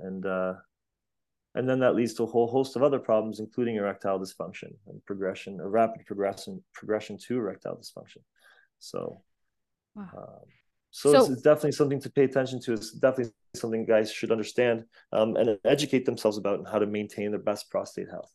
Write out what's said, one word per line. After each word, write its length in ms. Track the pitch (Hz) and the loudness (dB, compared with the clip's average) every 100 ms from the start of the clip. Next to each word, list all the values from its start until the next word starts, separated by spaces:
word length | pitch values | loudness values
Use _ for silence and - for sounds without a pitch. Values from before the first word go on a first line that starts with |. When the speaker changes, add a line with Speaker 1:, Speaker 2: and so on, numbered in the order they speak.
Speaker 1:
and, 240 | 92 95 95 | -10 -6 -4
uh, 280 | 92 92 95 _ _ _ _ _ _ _ _ _ | -2 -2 -4 _ _ _ _ _ _ _ _ _
and 140 | - 127 | -4 0
then 120 | 131 | 2
that 140 | 127 | 4
leads 200 | 104 117 | 4 0
to 80 | - | 0
a 40 | 113 | 0
whole 200 | 117 117 | 2 2
host 280 | 131 135 120 | 2 0 2
of 60 | |
other 160 | 143 131 | 2 2
problems, 420 | - 110 110 104 | 2 2 0 -6
including 360 | 107 - 117 110 | -8 -2 -2 0
erectile 420 | 101 95 101 95 | -2 -2 -2 -2
dysfunction 540 | 95 - 87 - - - 98 | -4 -8 -12 -12 -16 -18 -20
and 180 | 101 | -16
progression, 540 | - 98 92 92 98 95 | -10 -4 -4 -6 -10 -10
a 80 | 92 | -2
rapid 380 | 110 113 113 - | 2 2 0 -10
progression, 560 | 101 98 101 - 92 - | -4 -2 -4 -10 -14 -16
progression 440 | - 104 107 - 101 - | -12 -4 -4 -4 -12 -6
to 120 | 123 | -4
erectile 380 | 101 - 92 87 | -4 -6 -10 -10
dysfunction. 420 | - - - - _ _ _ _ _ _ | -14 -18 -20 -20 _ _ _ _ _ _
So, 440 | - 50 50 - _ _ _ _ _ _ _ | -12 -10 -10 -12 _ _ _ _ _ _ _
Speaker 2:
Wow. 140 | 214 190 - | -18 -16 -16
Speaker 1:
um, 320 | - - - _ _ _ _ | -18 -20 -20 _ _ _ _
so 200 | - 143 | 0 6
it's, 120 | 143 - | 8 6
Speaker 2:
So 60 | |
Speaker 1:
it's 100 | 127 | 4
definitely 300 | 151 147 147 | 4 6 4
something 280 | 135 143 135 | 2 2 0
to 80 | 127 | -2
pay 140 | 143 | 2
attention 360 | 131 131 127 127 | 2 2 -2 -4
to. 100 | 123 | -4
It's 180 | 110 - | -4 -6
definitely 400 | - 131 131 117 _ _ | 0 0 2 -4 _ _
something 300 | - 117 113 | -8 -4 -2
guys 260 | 113 110 107 | 4 4 4
should 180 | - 113 | -2 -2
understand, 520 | 113 107 - 120 113 - _ - | -2 -2 0 2 2 -4 _ -4
um, 240 | 107 113 - | 2 2 2
and 220 | 117 104 | 2 2
educate 420 | 113 143 147 127 127 | 2 2 2 0 0
themselves 320 | 120 107 104 | 0 0 0
about 200 | 98 98 | -2 -2
and 80 | 92 | -2
how 100 | 107 | 0
to 80 | 104 | 0
maintain 440 | 104 104 - 104 | -2 -6 -6 -4
their 80 | 104 | -2
best 300 | 107 104 - | -2 -4 -4
prostate 380 | 95 98 - 90 | -6 -6 -8 -10
health. 200 | - - | -10 -14